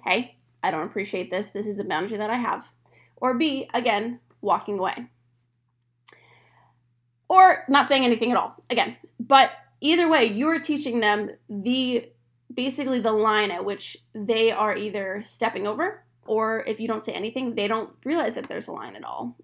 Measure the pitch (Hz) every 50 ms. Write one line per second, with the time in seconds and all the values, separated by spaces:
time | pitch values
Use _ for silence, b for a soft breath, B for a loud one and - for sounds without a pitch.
0 | - - 180 220 254 - - _ _ _ _ - - 185 180 160 165 - - 214
1 | 196 202 - 185 180 - 185 185 208 - - 202 214 214 202 202 196 156 160 156
2 | 180 208 220 202 214 214 233 247 240 208 165 - - - _ _ b b b b
3 | b b b b - 254 247 240 320 311 269 269 - - - 240 240 247 208 202
4 | 220 233 240 - _ _ _ - - 196 175 202 - - 202 190 185 170 - -
5 | 240 - _ _ _ _ _ _ _ _ _ _ _ _ _ _ _ _ _ _
6 | - B B B B B B B B B B B B B B B B _ _ _
7 | _ _ _ _ _ - 339 370 381 370 311 - - - 277 285 269 277 277 262
8 | 262 240 233 220 226 240 240 185 - - - - - - 247 220 151 113 120 -
9 | _ - _ - 233 - 269 269 254 - - - - _ _ - - 294 339 349
10 | 349 320 320 294 233 226 202 214 277 311 330 320 - - 302 285 285 269 233 240
11 | 220 208 208 214 208 - - - _ - 208 202 190 240 254 262 262 247 247 233
12 | - - _ _ _ _ _ _ _ - - 247 254 277 247 - 277 262 262 247
13 | 202 226 220 214 214 220 214 214 208 196 175 175 190 202 196 - - - - -
14 | _ _ - 220 208 196 226 220 226 226 - 196 214 214 190 175 208 214 190 208
15 | 196 190 185 208 226 - - - 233 226 - - 196 208 214 240 330 381 427 -
16 | _ _ _ _ - - 220 220 220 220 220 220 - - 214 - 220 233 220 214
17 | - - 165 - 196 220 226 262 262 240 226 214 202 208 220 220 214 - - _
18 | - 262 311 339 269 - - - - - - 180 - - - - - 120 98 104
19 | - 60 - - - 240 247 _